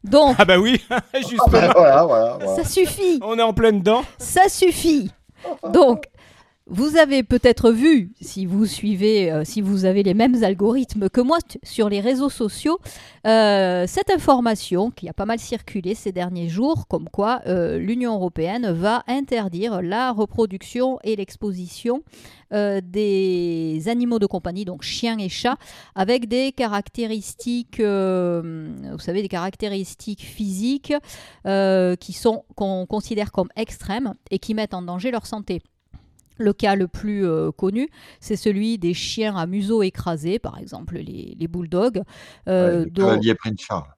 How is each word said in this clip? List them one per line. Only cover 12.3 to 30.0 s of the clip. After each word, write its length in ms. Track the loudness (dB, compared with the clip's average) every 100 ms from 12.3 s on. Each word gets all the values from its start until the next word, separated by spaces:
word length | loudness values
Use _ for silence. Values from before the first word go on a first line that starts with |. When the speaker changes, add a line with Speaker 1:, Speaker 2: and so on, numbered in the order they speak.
Speaker 1:
sociaux, 480 | -2 -6 -2 -4 -4 -6 -20 -20 -6 2
euh, 580 | 4 6 4 2 0 -2
cette 240 | -2 0
information 800 | 2 4 2 2 -2 -2 -2 -2
qui 160 | -4 -12
a 40 |
pas 140 | -8 -6
mal 140 | -6
circulé 540 | -6 -10 -8 -8 -6
ces 180 | -6 -6
derniers 360 | -6 -6 -6 -6
jours, 380 | -2 -2 -2 -4
comme 220 | -6 -6
quoi, 320 | -4 -2 -2 -2
euh, 280 | -2 0 -2
l'Union 360 | -4 -4 -2
européenne 560 | -2 -4 -4 -4 -2 -4
va 300 | -2 0 -2 -2
interdire 720 | -6 -2 -4 -4 -6 -6 -4
la 300 | -4 -4 -2
reproduction 840 | -2 -4 -2 -2 -4 -10 -4 -2 -2
et 140 | -6 -6
l'exposition, 840 | -6 -8 -8 -8 -10 -8 -4 -4 -8 -20 -20 _ _
euh, 260 | -2 -2 -2
des 1080 | -4 -2 0 0 0 0 -2 -4 -4 -4 -4
animaux 320 | -2 0 0
de 60 | -2
compagnie, 380 | -2 -8 -8
donc 180 | -10 -10
chiens 360 | -10 -6 -4 -4
et 100 | -6
chats, 280 | -4 -4 -4 -10 -20 -14 -4
avec 320 | 0 0 0
des 240 | -2 -2
caractéristiques, 1300 | -2 -4 -4 -6 -8 -6 -6 -10 -12 -6 -6 -8 -2
euh, 880 | 0 0 0 0 -2 -4 -6 -12 -12 -14 -14
vous 60 | -12
savez, 200 | -6 -6
des 60 | -6
caractéristiques 960 | -6 -8 -8 -8 -6 -8 -12